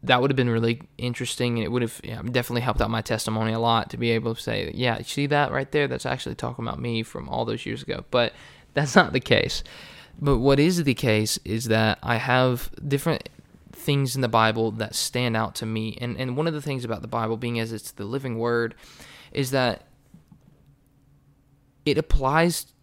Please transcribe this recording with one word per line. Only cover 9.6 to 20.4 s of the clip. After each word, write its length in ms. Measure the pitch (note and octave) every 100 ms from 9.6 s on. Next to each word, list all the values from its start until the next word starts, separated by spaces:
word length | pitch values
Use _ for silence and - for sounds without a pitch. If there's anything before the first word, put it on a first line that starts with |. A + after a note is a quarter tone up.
| - - - - - -
But 180 | C#3+ B2+
what 200 | C3 C#3
is 240 | D#3 F3
the 100 | C#3+
case 460 | A#2+ B2 G#2+ A2 - -
is 200 | A2+ A#2+
that 340 | A2 A2 -
I 140 | - A#2
have 520 | B2 B2+ B2+ B2 - - D3
different 440 | C#3 D#3+ D#3 - - _ - -
things 440 | - - C#3 C3+ B2+
in 60 |
the 60 | B2
Bible 440 | A2+ A2+ A2+ A2+
that 220 | A2 G#2+
stand 420 | - - B2 B2 A2
out 200 | A2 -
to 100 | A2+
me. 320 | A2 A2 -
And, 180 | B2 A#2
and 180 | C3 B2+
one 120 | E3
of 60 |
the 80 | D3+
things 220 | D3 C3+
about 180 | A#2+ G#2+
the 60 | A2
Bible, 300 | A#2 A2+ A2+
being 220 | A#2+ A#2
as 120 | A2+
it's 200 | A2 -
the 120 | -
living 340 | G2+ C3 C3+ A2+
word, 380 | A#2 A#2 A2+ - - - - - -
is 200 | - C3
that 360 | C3+ B2 G2 - _ _ - _ -